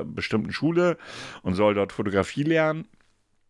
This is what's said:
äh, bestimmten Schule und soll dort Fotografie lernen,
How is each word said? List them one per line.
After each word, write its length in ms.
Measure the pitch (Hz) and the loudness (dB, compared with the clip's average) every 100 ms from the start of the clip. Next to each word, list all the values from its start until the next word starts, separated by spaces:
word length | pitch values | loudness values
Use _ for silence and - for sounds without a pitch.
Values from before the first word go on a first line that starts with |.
äh, 40 | |
bestimmten 480 | 85 - 90 110 107 | -4 -6 -2 -2 -2
Schule 460 | - 147 170 175 160 - - - - | -2 0 2 2 0 -6 -14 -14 -8
und 120 | - | -4
soll 200 | 92 104 | 2 4
dort 180 | 101 98 | 4 0
Fotografie 520 | - 104 98 92 - | -2 0 2 0 0
lernen, 420 | 147 165 156 156 - _ _ _ _ _ _ | 0 2 2 -2 -8 _ _ _ _ _ _